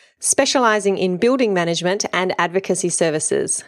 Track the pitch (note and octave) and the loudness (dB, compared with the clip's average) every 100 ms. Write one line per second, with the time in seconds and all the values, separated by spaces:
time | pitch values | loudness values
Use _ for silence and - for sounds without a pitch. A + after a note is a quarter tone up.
0 | _ _ - - C4+ C4+ A#3 G#3+ G3 F#3+ | _ _ -2 0 2 2 2 2 0 0
1 | F#3 F3+ A#3 C4 A3+ F#3 E3+ E3+ F3 G3+ | 0 2 2 2 2 0 0 -2 -2 -2
2 | - F3+ F#3 - F3 F#3 F#3+ F3 F3 - | -2 -2 -2 0 0 0 -2 -2 -2 0
3 | E3 D#3 - C3+ - - | 0 0 -2 -2 -2 -6